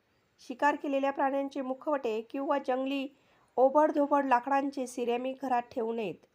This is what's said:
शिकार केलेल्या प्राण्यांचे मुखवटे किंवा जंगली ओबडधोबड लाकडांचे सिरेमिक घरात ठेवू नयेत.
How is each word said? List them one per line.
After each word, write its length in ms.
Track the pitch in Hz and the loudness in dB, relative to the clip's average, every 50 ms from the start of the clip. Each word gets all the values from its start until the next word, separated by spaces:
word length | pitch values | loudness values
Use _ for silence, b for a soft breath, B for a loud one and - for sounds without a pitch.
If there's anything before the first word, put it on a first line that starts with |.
| _ _ _ _ _ _ _ _ - - | _ _ _ _ _ _ _ _ -14 -14
शिकार 280 | 247 - 294 285 302 | -4 0 0 0 0
केलेल्या 340 | 294 - 294 277 269 269 277 | 0 -2 -2 -2 0 0 0
प्राण्यांचे 500 | 269 320 285 269 277 277 277 269 - 277 | 0 0 0 0 0 -2 -4 -4 -6 -6
मुखवटे 600 | 262 254 262 262 - 311 294 269 269 233 214 226 | -6 -6 -6 -6 -4 -2 -2 -2 -2 -2 -4 -4
किंवा 380 | 226 - - 277 277 285 285 277 269 | -6 -6 -6 -4 -2 -2 -2 0 0
जंगली 420 | 262 254 262 262 269 277 277 262 269 b b b b b b b b _ | -2 -2 -2 -2 -2 -4 -4 -6 -8 b b b b b b b b _
ओबडधोबड 680 | 240 262 262 302 302 311 302 302 294 285 285 294 285 269 | 4 4 6 6 4 4 4 4 2 2 4 4 2 4
लाकडांचे 600 | 269 247 240 247 269 277 277 277 277 277 277 254 | 4 2 2 2 2 0 2 0 0 -4 -6 -8
सिरेमिक 500 | 240 - 262 240 233 233 240 254 262 262 262 | -6 -6 -4 -2 -2 -2 -2 -2 -6 -6 -6
घरात 200 | 277 254 247 240 | -4 -2 -2 -2
ठेवू 300 | 240 - - 262 226 226 | -2 -4 -4 -4 -4 -2
नयेत. 220 | 233 233 214 175 151 - _ _ | -2 -4 -4 -6 -6 -10 _ _